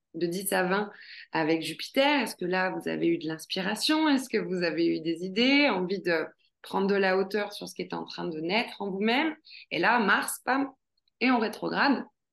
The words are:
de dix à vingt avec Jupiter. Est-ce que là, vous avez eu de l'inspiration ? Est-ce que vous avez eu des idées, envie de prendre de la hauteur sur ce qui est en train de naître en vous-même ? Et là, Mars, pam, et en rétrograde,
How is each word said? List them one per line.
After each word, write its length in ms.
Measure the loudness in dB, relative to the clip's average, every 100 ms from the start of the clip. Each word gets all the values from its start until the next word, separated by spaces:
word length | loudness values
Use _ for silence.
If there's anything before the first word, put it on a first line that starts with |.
| _
de 140 | -4 -2
dix 240 | -2 -2
à 100 | 0
vingt 280 | 2 0 -2 -8 -18 -18 -6
avec 300 | 0 2 2
Jupiter. 580 | -2 -8 -4 2 4 2
Est-ce 140 | 0 -4
que 100 | -2
là, 260 | 0 0
vous 160 | -2 -4
avez 180 | -2 0
eu 100 | 0
de 100 | -2
l'inspiration ? 840 | -8 -8 -6 -4 -2 0 2 4
Est-ce 200 | 2 0
que 80 | -2
vous 260 | -2 -2
avez 240 | 0 2 0
eu 140 | 0
des 220 | -2 -4 -4
idées, 440 | 0 4 4 4
envie 320 | 2 -2 -2
de 240 | 0 0 -2 -10 _ _
prendre 260 | -6 -2 2
de 80 | 4
la 220 | 4 2
hauteur 360 | 2 -2 -4
sur 140 | -6 -12
ce 60 | -10
qui 60 |
est 120 | -8
en 120 | -8 -8
train 220 | -8 -8
de 120 | -6
naître 420 | -2 0 -2 -6
en 100 | -8
vous-même ? 440 | -2 0 2 0 -4 -12 -20 -8
Et 80 | 0
là, 200 | 2 4
Mars, 400 | 4 2 0 -4 0
pam, 240 | 0 0 -6 _ _ _ _
et 100 | 2
en 80 | 2
rétrograde, 640 | 2 -2 -4 0 2 2 -2 _ _